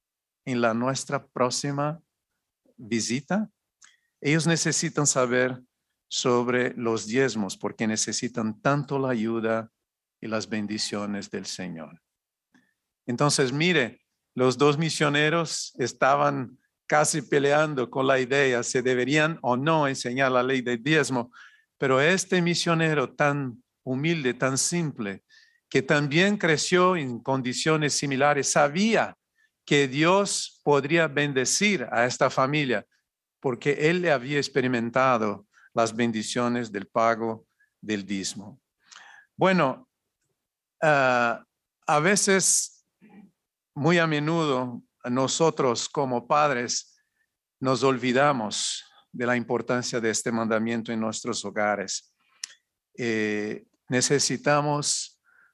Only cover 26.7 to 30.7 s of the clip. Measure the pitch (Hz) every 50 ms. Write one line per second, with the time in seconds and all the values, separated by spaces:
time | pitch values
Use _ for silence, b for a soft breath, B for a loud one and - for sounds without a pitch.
26.7 | 180 180 180 185 185 170 139 127 117 113 - - 135 135 120 123 123 - - 160
27.7 | 156 151 151 143 - - - 143 139 127 139 147 147 139 131 - - 165 147 147
28.7 | 143 185 208 233 220 165 117 95 - _ _ _ _ _ _ _ _ _ _ -
29.7 | 156 143 139 131 127 147 156 170 185 202 202 196 - - - - - _ _ 147